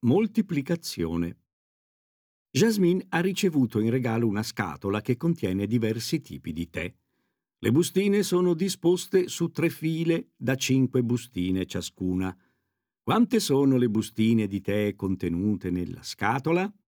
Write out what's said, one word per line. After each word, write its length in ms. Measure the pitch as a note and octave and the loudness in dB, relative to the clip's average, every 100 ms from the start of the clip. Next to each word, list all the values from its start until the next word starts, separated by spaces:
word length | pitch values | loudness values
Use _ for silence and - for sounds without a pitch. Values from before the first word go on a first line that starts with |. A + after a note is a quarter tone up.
Moltiplicazione. 1400 | A#2+ D#3 A3 G#3 G#3 D3 C3+ E3+ - - E2 E2 E2+ - _ _ _ _ _ _ _ _ _ _ _ | 4 2 2 -2 -2 -2 -2 -4 -4 -6 -4 -2 -4 -8 _ _ _ _ _ _ _ _ _ _ _
Jasmine 560 | C3 A3 G#3+ F3+ F3+ - | 2 2 4 4 2 0
ha 120 | D#3+ | -2
ricevuto 600 | F3 F#3 G3 D#3 A#2+ A2 | -2 0 0 2 0 0
in 100 | A2 | 0
regalo 360 | B2+ A#2+ A2+ A#2 | 0 0 0 0
una 160 | G#2 | -2
scatola 580 | A2 - G2 D2 G2 G#2 | -6 -6 -8 -6 -4 -4
che 160 | G#2 B2 | -2 -2
contiene 500 | E3 E3 G2 F#2 G2+ | -2 -2 -2 -2 0
diversi 540 | A#2+ A2 A2+ - E3 | 0 0 -4 -4 -6
tipi 320 | C3 C#2 E2+ | -6 -14 -10
di 160 | D#2 E2 | -8 -8
tè. 240 | - E2+ - _ _ _ _ _ _ | -6 -10 -10 _ _ _ _ _ _
Le 120 | - | 0
bustine 520 | C3 E3+ F#3 G3+ G3+ | 2 2 2 2 2
sono 320 | G3 F3+ F3+ | 2 2 2
disposte 720 | E3+ F#3+ F#3 E3+ F3+ - F#3 F3+ | 2 -2 0 2 2 2 0 0
su 220 | - E3+ | -4 -4
tre 200 | - E3 | -2 -4
file 600 | C3+ D#3+ D#3+ E3 E3 - _ | -2 -4 -2 0 0 -2 _
da 200 | A#2+ C3+ | -2 -2
cinque 460 | - C3+ B2+ B2+ | 2 2 2 0
bustine 640 | A#2 A#2+ - - F2+ F#2 | 0 -2 -4 -4 -2 0
ciascuna. 720 | F2+ - E2+ _ F#2 F#2 F#2 F2+ _ _ _ _ _ _ | -2 -4 -8 _ -4 -2 -2 -6 _ _ _ _ _ _
Quante 400 | - F#3 A#3+ A3+ | -2 2 4 2
sono 360 | G#3 C#3 C#3+ C3 | 2 2 4 4
le 120 | B2 | 4
bustine 580 | G#2+ G#2+ - A2 A#2 G#2 | 2 -2 0 4 4 2
di 140 | G2 | -2
tè 340 | F#2+ G2+ G#2 G2+ | -2 0 0 -2
contenute 760 | F#2+ F#2 F2+ E2+ G2+ G2+ F#2 | -4 -2 -2 0 0 0 -2
nella 320 | F2+ F2 - | -4 -4 -8
scatola? 680 | - - G2+ B2+ C#3 F3 G3 - | -14 -4 -2 0 0 0 -2 -8